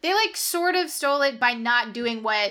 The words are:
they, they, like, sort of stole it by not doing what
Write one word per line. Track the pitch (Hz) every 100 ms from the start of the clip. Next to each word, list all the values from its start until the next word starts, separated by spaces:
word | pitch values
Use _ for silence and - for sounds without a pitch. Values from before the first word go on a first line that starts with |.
they, | 320
they, |
like, | 392 440 -
sort | - 349 349
of | 370 330
stole | - 285 285
it | 277 233
by | 247
not | 240 226 240 220
doing | 220 240 226
what | 214 214 202